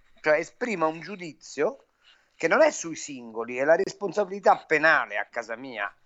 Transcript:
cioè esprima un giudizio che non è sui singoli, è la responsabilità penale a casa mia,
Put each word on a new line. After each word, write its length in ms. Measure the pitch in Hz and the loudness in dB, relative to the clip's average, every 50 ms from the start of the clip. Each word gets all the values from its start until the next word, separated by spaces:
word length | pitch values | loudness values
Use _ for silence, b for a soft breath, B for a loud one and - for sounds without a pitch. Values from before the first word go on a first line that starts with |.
| _ _ _ _ | _ _ _ _
cioè 180 | - 156 151 156 | 0 2 2 2
esprima 480 | 165 - - _ 247 247 208 170 160 | 0 -6 -8 _ -6 -4 -2 0 0
un 140 | 160 160 165 | -2 -2 -4
giudizio 840 | 156 180 208 180 180 156 - _ - - - 135 151 220 277 - _ _ b b b b b b b b b | -10 -14 -12 -12 -12 -14 -16 _ -20 -12 -4 -2 -2 -2 -2 -6 _ _ b b b b b b b b b
che 120 | _ - 165 | _ 0 2
non 140 | 196 254 | 4 6
è 80 | 320 302 | 4 4
sui 260 | - - - 165 151 | 2 -2 -8 -10 -10
singoli, 600 | - - - 139 127 120 113 110 113 113 117 123 | -12 -12 -12 -12 -14 -14 -10 -8 -8 -6 -6 -4
è 80 | 127 139 | 0 4
la 120 | 151 165 | 4 4
responsabilità 800 | 180 190 - - - 202 185 156 208 202 180 196 202 170 214 185 - - | 4 2 -2 -6 -8 -8 -4 -2 -2 -4 -2 -6 2 4 4 4 4 2
penale 500 | - 156 147 151 160 156 135 117 104 104 104 | 0 2 4 6 4 4 4 2 -2 -4 -6
a 80 | 104 - | -6 -6
casa 260 | - 120 113 110 113 | -8 -10 -8 -8 -10
mia, 360 | 113 135 135 120 104 101 101 - _ _ | -10 -10 -12 -8 -6 -6 -6 -8 _ _